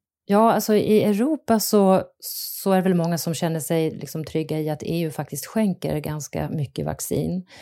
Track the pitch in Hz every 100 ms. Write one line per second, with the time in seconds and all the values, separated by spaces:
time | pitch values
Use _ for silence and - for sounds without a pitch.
0 | _ _ - 202 226 214 - 214 170 214
1 | 208 202 269 294 - 220 - 208 190 190
2 | - _ - - - - 196 185 185 180
3 | 165 170 - 156 170 160 147 165 160 -
4 | 147 160 151 160 147 156 156 147 - 165
5 | 160 147 147 - - 226 214 175 156 151
6 | 151 151 139 156 151 156 143 - 151 147
7 | - - 156 180 180 -